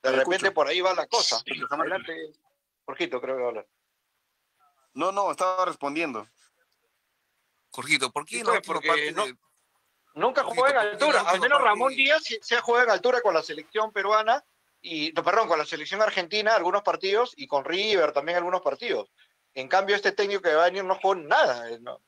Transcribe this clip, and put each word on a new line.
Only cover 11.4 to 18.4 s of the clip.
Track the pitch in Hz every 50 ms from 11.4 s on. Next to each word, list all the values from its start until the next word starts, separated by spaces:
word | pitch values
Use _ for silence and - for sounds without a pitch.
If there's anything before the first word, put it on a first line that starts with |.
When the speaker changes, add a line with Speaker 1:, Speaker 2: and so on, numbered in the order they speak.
Speaker 1:
menos | 220 254 285 285
Speaker 3:
parte | 254 220
Speaker 1:
Ramón | 208 208 247 269 262
Díaz | 254 269 277 302 320 302
sí, | - 233 214
se | - - 240
ha | 240
jugado | 226 - 233 240 247
en | 233
altura | 208 180 185 247 254 240
con | - 208 170
la | 160
selección | 151 - 151 156 151 _ _ 214 220 220
peruana | 214 208 190 202 214 214 220 220 240 285 _ _ _ _ _ _ _ _
y, | - 180 165 156 151 160
no, | 160 170
perdón, | 165 170 180 220 226 170
con | 170 156
la | 151
selección | - 165 151 151 - 190 202
argentina, | 214 208 - 196 180 165 208 214 208 214 226
algunos | 208 170 175 185 202
partidos, | 202 185 165 160 - 190 196 220 247 247 -
y | - 135
con | - 147 139 131
River | 135 170 190 202 220 208 185 160 151
también | 147 147 143 160 175
algunos | 175